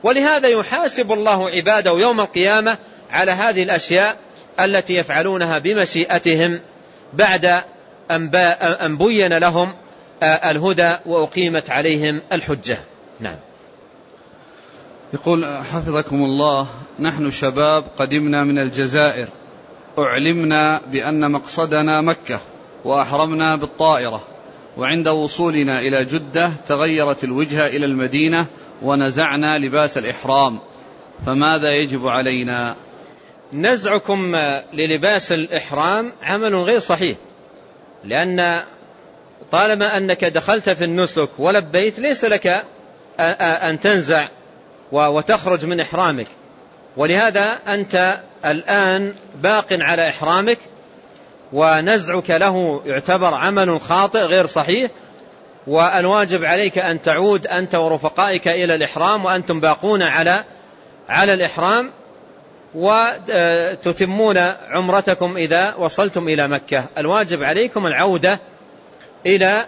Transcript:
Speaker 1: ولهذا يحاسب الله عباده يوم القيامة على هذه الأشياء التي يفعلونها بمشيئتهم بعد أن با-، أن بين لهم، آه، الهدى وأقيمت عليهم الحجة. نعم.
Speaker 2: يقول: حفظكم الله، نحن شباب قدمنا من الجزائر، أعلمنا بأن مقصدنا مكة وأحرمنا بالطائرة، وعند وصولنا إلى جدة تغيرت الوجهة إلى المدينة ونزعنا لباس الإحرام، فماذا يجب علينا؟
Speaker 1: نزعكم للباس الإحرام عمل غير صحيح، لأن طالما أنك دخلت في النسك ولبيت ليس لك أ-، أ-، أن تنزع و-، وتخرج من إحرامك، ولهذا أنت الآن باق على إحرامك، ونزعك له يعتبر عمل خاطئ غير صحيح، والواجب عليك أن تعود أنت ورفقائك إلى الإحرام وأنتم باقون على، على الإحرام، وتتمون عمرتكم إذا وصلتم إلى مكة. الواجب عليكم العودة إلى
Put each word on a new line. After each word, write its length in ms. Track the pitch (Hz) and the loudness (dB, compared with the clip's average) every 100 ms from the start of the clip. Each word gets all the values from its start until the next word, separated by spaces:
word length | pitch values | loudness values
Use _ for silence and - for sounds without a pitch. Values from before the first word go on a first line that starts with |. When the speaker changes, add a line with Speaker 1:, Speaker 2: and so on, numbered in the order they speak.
Speaker 1:
ولهذا 460 | 214 262 285 302 262 | 2 2 2 2 2
يحاسب 640 | 226 196 277 320 - 214 | 2 0 -2 -2 -2 -2
الله 380 | 214 214 196 185 | 0 2 2 0
عباده 400 | 175 170 214 185 | -2 2 2 2
يوم 300 | 170 233 226 | 2 2 0
القيامة 580 | 202 175 185 214 220 220 - - - | -2 0 2 2 0 -4 -10 -20 -6
على 220 | 151 190 | 0 0
هذه 300 | 185 220 185 | 2 0 0
الأشياء 540 | 185 175 - 175 208 - - - - - | 0 -2 0 2 2 -2 -14 -20 -12 -2
التي 360 | 190 196 180 180 | 0 0 0 -4
يفعلونها 640 | 160 147 180 190 170 156 | 0 -2 0 -2 -2 -2
بمشيئتهم 1000 | 156 214 180 165 175 175 170 160 170 170 - - - - - | 0 0 0 -2 0 0 2 2 0 -2 -10 -20 -20 -20 -10
بعد 500 | 143 202 185 175 175 - - - - - | 2 2 4 2 2 -2 -20 -20 -20 -4
أن 200 | 165 160 | -4 0
با-، 320 | 170 175 170 | 2 2 2
أن 340 | 175 175 160 151 | 0 0 -4 0
بين 400 | 202 220 185 165 | 2 2 2 4
لهم، 360 | 175 170 180 185 - - - - | 2 2 -2 -4 -20 -20 -20 -2
آه، 280 | 156 156 160 | 2 2 2
الهدى 420 | 151 185 175 170 175 - | 0 0 2 2 0 -2
وأقيمت 640 | 165 156 190 175 165 - | -2 0 -2 -2 -2 -2
عليهم 520 | 131 156 151 151 151 - | -2 0 0 0 -4 -4
الحجة. 460 | 180 - 139 110 107 - - - - | -6 -4 -6 -4 -8 -8 -20 -20 -14
نعم. 160 | 110 78 - - - - - - - - - - - - - - - - - | -12 -12 -20 -20 -20 -20 -20 -20 -20 -20 -20 -20 -20 -20 -20 -20 -20 -20 -14
Speaker 2:
يقول: 300 | 139 165 170 151 | -6 -2 -2 -2
حفظكم 720 | 143 135 165 160 151 147 139 | -8 -8 -8 -4 -4 -2 -2
الله، 500 | 139 135 151 139 135 - - - | 0 2 2 0 -4 -10 -18 -6
نحن 300 | 156 151 147 | -6 -2 -4
شباب 540 | 135 135 131 151 156 147 - | -2 -2 2 2 2 -2 -6
قدمنا 460 | 135 147 147 147 | -2 0 0 0
من 140 | 143 143 | 0 0
الجزائر، 720 | 131 123 131 147 147 123 117 - - - - - - - | -2 -2 -2 2 2 0 -8 -12 -20 -20 -20 -20 -10 -2
أعلمنا 840 | 135 123 151 170 160 151 151 156 127 | 0 0 0 0 0 2 2 0 -4
بأن 400 | 135 131 156 147 | -4 -2 0 0
مقصدنا 680 | 143 - - 160 151 151 156 | -2 -4 -6 -2 0 0 0
مكة 400 | 160 165 - 113 - - - - | 0 -2 -6 -10 -10 -20 -20 -12
وأحرمنا 720 | 123 139 123 143 156 160 160 156 | -2 -2 0 0 0 0 0 -2
بالطائرة، 640 | 143 - 160 147 120 110 - - - - - - | -6 0 2 2 -2 -8 -12 -20 -20 -20 -20 -6
وعند 320 | 127 165 156 | -2 0 0
وصولنا 720 | 156 147 - 170 151 139 131 | 0 -2 -2 0 0 0 0
إلى 240 | 131 135 | 0 -2
جدة 460 | 127 160 143 156 175 151 - | -2 -4 -4 -2 -2 -2 -4
تغيرت 560 | 143 160 156 147 139 | -2 0 0 0 -2
الوجهة 420 | 131 127 151 147 147 | -4 -2 -2 0 0
إلى 200 | 139 143 | 0 -2
المدينة 600 | 131 127 139 160 165 165 - - - | -2 -2 0 0 0 -2 -8 -20 -8
ونزعنا 760 | 131 139 135 131 156 143 151 151 | -2 0 0 0 0 0 0 -2
لباس 400 | 139 143 147 143 | 0 0 0 -2
الإحرام، 600 | 113 120 131 135 135 110 - - - - - - - | -6 -6 0 2 2 0 -14 -20 -20 -20 -20 -10 -4
فماذا 440 | 131 151 160 151 143 | 0 2 2 2 0
يجب 240 | 143 135 127 | 0 -2 -2
علينا؟ 680 | 123 131 127 123 123 120 113 - - - - - - - | 0 0 -2 -2 -4 -4 -8 -18 -20 -20 -20 -20 -20 -14
Speaker 1:
نزعكم 840 | 143 196 247 196 202 202 196 180 165 147 139 - | -2 0 0 0 -2 0 -2 -2 -2 -2 -4 -6
للباس 600 | 151 160 156 175 202 - | -4 -2 0 2 0 0
الإحرام 800 | 165 160 165 - 143 165 208 240 - | -4 -2 -6 -4 -2 0 0 -4 -8
عمل 340 | 147 202 220 190 | -6 -2 0 0
غير 220 | 175 233 | 2 0
صحيح، 380 | - 165 180 101 - - - - - - - - | 0 -2 -2 -4 -14 -20 -20 -20 -20 -20 -20 -20
لأن 560 | 101 131 180 180 175 170 - - - - - - - - - | -4 -2 0 0 0 -2 -6 -20 -20 -20 -20 -20 -20 -20 -2
طالما 440 | 165 208 208 208 202 | 0 2 2 0 0
أنك 280 | 190 180 | -2 0
دخلت 460 | 175 160 - 214 202 | 0 -2 0 0 0
في 140 | 165 | -2
النسك 440 | 175 170 180 165 143 - | -2 0 0 0 -2 0
ولبيت 600 | 156 202 160 170 214 214 | 0 0 0 0 0 -2
ليس 260 | 277 269 | -4 0
لك 220 | 226 208 180 | 0 0 0
أ-، 160 | 185 - - - - - - | -2 -4 -20 -20 -20 -16 -2
أ-، 500 | 165 - 175 165 165 | -2 0 0 0 -2
أن 100 | 156 | 0
تنزع 480 | - 202 143 160 147 - - - - - - | 2 2 2 0 0 -10 -20 -20 -20 -20 -4
و-، 140 | 139 151 | 0 2
وتخرج 600 | 147 151 214 170 175 156 | 0 0 0 2 -2 0
من 140 | 175 | -4
إحرامك، 460 | 156 165 180 135 113 - - - - - - - | -2 0 0 -2 -8 -16 -20 -20 -20 -20 -18 -2
ولهذا 600 | 151 185 226 202 208 240 - | 0 2 2 2 0 -2 -4
أنت 500 | 202 196 180 185 202 - - | -4 -2 0 2 -2 -10 -6
الآن 680 | 156 156 190 202 190 190 202 196 - 139 | -4 -2 0 2 2 0 -2 -8 -20 -4
باق 240 | 170 214 202 | 0 0 0
على 380 | 180 147 170 165 | -2 0 0 0
إحرامك، 500 | - 156 180 208 233 - - - - - - - - - | 0 0 2 2 -2 -6 -20 -20 -20 -20 -20 -20 -20 -8
ونزعك 760 | 135 160 156 170 220 165 180 - | 2 4 4 2 0 0 -4 0
له 520 | 165 196 185 175 143 147 | 2 2 2 -2 -4 -4
يعتبر 480 | 135 139 185 180 | -4 0 2 2
عمل 460 | 143 170 202 185 160 | 2 0 2 0 0
خاطئ 400 | - 175 196 220 | 0 0 2 0
غير 260 | 175 185 175 | 2 2 2
صحيح، 440 | 165 147 208 254 - - - - - - - - | 0 0 0 -2 -6 -20 -20 -20 -20 -20 -18 -2
والواجب 800 | 156 170 180 180 208 196 180 | 2 4 4 2 2 2 0
عليك 340 | 160 175 202 185 | 2 2 2 0
أن 240 | 180 165 | -2 -2
تعود 440 | 165 156 196 196 - | 0 2 2 2 0
أنت 280 | 180 185 | -4 -2
ورفقائك 720 | 175 160 160 151 - 196 185 170 | 0 0 0 -2 0 0 0 0
إلى 260 | 170 175 | 0 0
الإحرام 500 | 160 147 151 175 214 | 0 -2 0 0 0
وأنتم 360 | 185 185 180 160 | 0 -2 -2 0
باقون 420 | 156 151 190 208 | 2 2 0 2
على، 420 | 170 143 165 190 - - - - - - - | 2 2 2 0 -2 -20 -20 -20 -20 -20 -4
على 260 | 143 202 | 2 2
الإحرام، 560 | 190 165 - 175 226 254 - - - - - - - - | 2 0 0 0 0 -2 -12 -20 -20 -20 -20 -20 -20 -16
وتتمون 1600 | 160 185 220 226 - 185 208 170 170 170 185 175 170 185 196 220 185 180 190 - | -2 2 2 2 -2 -2 0 2 2 -2 -4 -4 -2 -2 2 2 4 2 -2 -6
عمرتكم 640 | 160 185 180 262 180 180 185 | -4 2 2 2 0 -2 -2
إذا 380 | 160 165 196 | 0 2 0
وصلتم 540 | 190 165 - 202 180 170 | -2 -4 0 -2 -2 -2
إلى 200 | 151 143 | 0 0
مكة. 360 | 143 - 139 123 - | -2 -2 -4 -4 -6
الواجب 440 | 151 208 196 165 | 0 0 0 -2
عليكم 440 | 139 170 240 220 180 | -2 0 0 -2 -2
العودة 520 | 139 190 175 180 196 - - - - - - - - 180 | 0 0 2 0 0 -6 -20 -20 -20 -20 -20 -20 -6 0
إلى 380 | 196 185 208 | 2 4 0